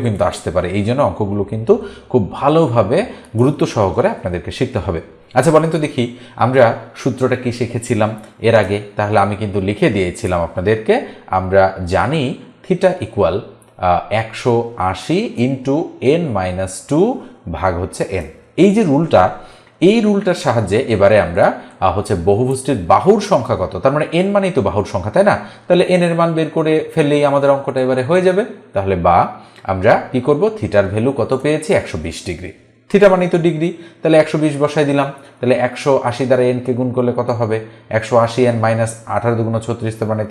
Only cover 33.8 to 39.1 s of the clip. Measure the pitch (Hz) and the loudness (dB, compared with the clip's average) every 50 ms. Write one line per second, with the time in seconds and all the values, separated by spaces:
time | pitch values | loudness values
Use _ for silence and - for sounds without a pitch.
33.8 | - - - _ - 160 156 156 151 - - 156 151 156 139 139 147 143 - 160 | -16 -20 -18 _ 0 4 4 4 4 4 0 0 0 0 0 0 -2 0 0 0
34.8 | 151 143 139 143 135 143 - - - - - - 127 123 123 123 123 123 123 - | 0 2 2 0 0 -2 -6 -14 -20 -20 -10 -4 0 0 0 2 0 -4 -4 -2
35.8 | - 147 135 127 - 123 117 - 135 123 131 123 123 123 123 123 123 131 123 120 | 0 2 2 2 0 -2 -4 -2 0 0 2 2 2 2 0 -2 -2 -4 -2 -2
36.8 | 127 127 120 127 123 120 120 123 123 123 120 110 120 107 110 113 110 - - - | -2 -2 -2 -2 -2 -2 -2 -2 -4 -4 -2 -2 -2 -2 -2 -4 -6 -10 -18 -20
37.8 | - - - - - - - 113 117 113 - 127 123 120 117 113 110 113 113 113 | -12 -4 -4 -4 -2 2 2 2 2 2 2 2 2 2 2 0 0 0 0 0
38.8 | 113 110 - - - - | -2 -4 -4 -10 -10 -6